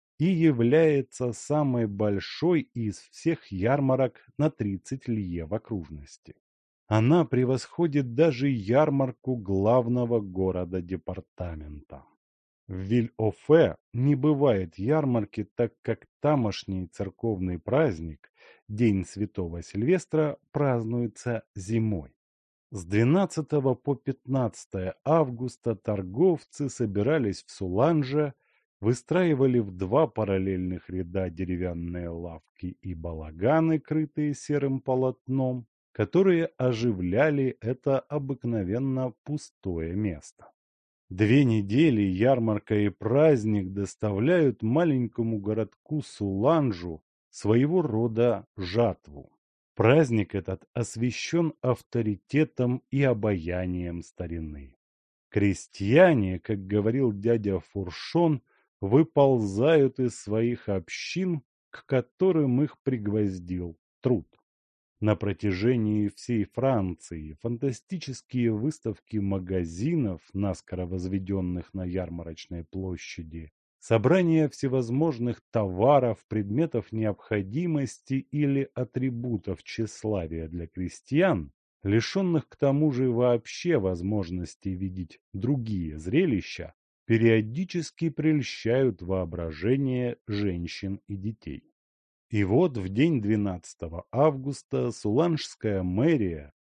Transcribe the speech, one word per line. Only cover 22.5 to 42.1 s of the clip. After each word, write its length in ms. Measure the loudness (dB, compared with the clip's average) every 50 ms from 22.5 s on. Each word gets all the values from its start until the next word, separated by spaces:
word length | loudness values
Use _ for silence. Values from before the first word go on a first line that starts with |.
| _ _ _ _
С 140 | -14 -14 -6
двенадцатого 920 | 0 2 4 4 4 4 2 2 0 -2 -6 -4 -2 -2 0 2 0 0
по 200 | 0 _ -4 -4
пятнадцатое 1040 | -4 _ -6 -8 -6 _ -4 -2 -2 -2 -2 -4 -8 -12 _ -8 -6 -6 -6 -8 -4 0
августа 720 | 2 2 2 2 0 -2 -6 -8 -8 -8 -6 _ -4 -4
торговцы 920 | -2 -4 -4 -4 -4 -4 -6 -2 2 2 2 2 0 -4 _ -8 -6 -6 -6
собирались 760 | -4 -4 -4 -2 0 0 0 2 2 2 0 -2 -4 -6 -10
в 60 | -18
Суланже, 840 | -10 -8 -6 -2 0 2 4 4 4 2 0 0 0 -2 -2 -2 -6 _ _ _ _ _ _ _ _ _
выстраивали 800 | 0 0 0 0 -2 0 0 2 4 2 4 4 4 4 4 2
в 120 | 0 -2
два 360 | -4 -6 -2 0 2 2 2
параллельных 840 | 2 0 -2 0 0 0 0 0 0 -2 -2 -2 -4 -4 -6 -8 -8
ряда 400 | -6 -6 -6 -4 -4 -4 -4 -4
деревянные 800 | -4 -6 -4 -4 -2 -2 -4 -4 -4 -6 -6 -6 -6 -6 -6 -8
лавки 680 | -8 -8 -10 -12 -12 -16 -18 _ _ -12 -10 -10 -10 -10
и 140 | -12 -12 -10
балаганы, 840 | -8 -8 -8 -8 -10 -10 -12 -6 -2 2 2 4 4 4 2 2 0
крытые 560 | -2 -2 -2 -2 -2 -2 -4 -4 -2 -2 -4
серым 460 | -6 -4 -4 -2 0 0 0 -2 -2
полотном, 840 | -2 -2 0 0 0 0 -2 -6 _ -4 -2 0 0 -2 -2 -6 -10 -14 _ _ _ _ -4
которые 520 | -2 -2 2 4 4 4 6 4 4 2 -2 -2
оживляли 1000 | 0 0 0 2 2 0 0 0 0 0 0 2 4 4 4 4 2 0 -2 -2 -4
это 400 | -6 -6 -6 -2 _ 0 0 0
обыкновенно 1120 | -2 -4 -6 -6 -6 -6 -8 -6 -4 -2 -2 -2 -2 -2 -2 -2 -2 -2 -2 -2 -4 -6 -8 _
пустое 720 | _ -8 -8 -8 -8 -14 _ _ -8 -6 -4 -4 -4 -4 -4
место. 560 | -2 -2 -4 -4 -6 -12 -20 -20 _ -20 -20 _ _ _ _ _ _ _ _ _ _ _ -10
Две 360 | 0 2 4 4 6 6 4
недели 580 | 4 2 2 0 0 2 4 4 4 4 2
ярмарка 720 | 2 0